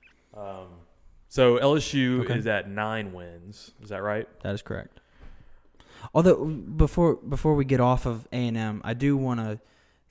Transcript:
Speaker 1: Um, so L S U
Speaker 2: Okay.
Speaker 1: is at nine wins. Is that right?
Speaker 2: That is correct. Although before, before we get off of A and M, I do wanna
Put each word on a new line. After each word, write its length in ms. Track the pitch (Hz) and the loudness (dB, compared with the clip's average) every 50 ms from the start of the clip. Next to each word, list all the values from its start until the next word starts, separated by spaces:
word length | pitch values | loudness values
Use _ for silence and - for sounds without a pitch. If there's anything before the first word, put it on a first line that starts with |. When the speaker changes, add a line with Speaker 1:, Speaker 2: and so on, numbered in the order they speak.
| _ _ _ _ _ _ - | _ _ _ _ _ _ -18
Speaker 1:
Um, 320 | 107 101 98 95 92 92 90 87 85 85 _ _ _ _ - - - _ _ | -14 -12 -12 -12 -14 -16 -18 -20 -20 -20 _ _ _ _ -20 -20 -20 _ _
so 280 | - 135 131 123 120 | 0 4 4 6 6
L 180 | 123 135 139 147 | 4 4 4 2
S 160 | 156 139 - - | 2 0 0 0
U 260 | 139 131 127 127 127 | 0 2 2 2 0
Speaker 2:
Okay. 160 | 120 - 123 | 0 0 -2
Speaker 1:
is 80 | 113 104 | -2 0
at 240 | 113 107 98 90 98 | 0 -2 -2 -2 -4
nine 420 | 98 104 107 110 110 110 107 95 90 | -6 -4 -4 -4 -4 -6 -6 -8 -10
wins. 580 | 90 87 87 85 85 85 98 104 - - - _ - | -14 -16 -16 -18 -18 -20 -20 -20 -20 -20 -20 _ -20
Is 80 | 110 104 | -14 -12
that 140 | 101 92 98 | -10 -6 -4
right? 240 | 104 104 110 113 - - - - | -4 -4 -4 -6 -8 -12 -10 -8
Speaker 2:
That 100 | 98 101 | -6 -6
is 80 | 104 | -6
correct. 380 | - - 110 - 107 - _ - _ _ _ - - - - - - - - - _ _ _ - - _ - - - - - | -6 -8 -10 -10 -10 -14 _ -20 _ _ _ -20 -20 -20 -20 -20 -20 -20 -20 -20 _ _ _ -20 -20 _ -20 -20 -16 0 2
Although 320 | 147 175 185 147 - 139 | 4 6 6 6 4 2
before, 680 | 156 160 123 - 92 151 156 156 - - 175 170 165 131 | -2 -6 -6 -8 -2 2 4 4 4 4 4 4 4 2
before 400 | - - 143 139 - - 156 151 | 0 -2 -6 -4 0 2 2 2
we 100 | 143 135 | 2 2
get 140 | 131 135 123 | 2 2 4
off 260 | 123 123 127 123 - | 4 4 2 2 0
of 220 | 127 117 113 - - | -4 -6 -6 -8 -8
A 160 | - 127 123 | -6 -4 -4
and 80 | 117 113 | -2 -2
M, 260 | 113 110 110 107 101 - | -2 -4 -4 -6 -6 -6
I 100 | 107 120 | -8 -4
do 240 | 123 135 143 143 | -2 0 0 0
wanna 420 | 139 135 127 123 117 110 107 107 110 - _ _ _ _ _ _ _ _ _ | 0 0 -2 -2 -2 -4 -4 -6 -8 -12 _ _ _ _ _ _ _ _ _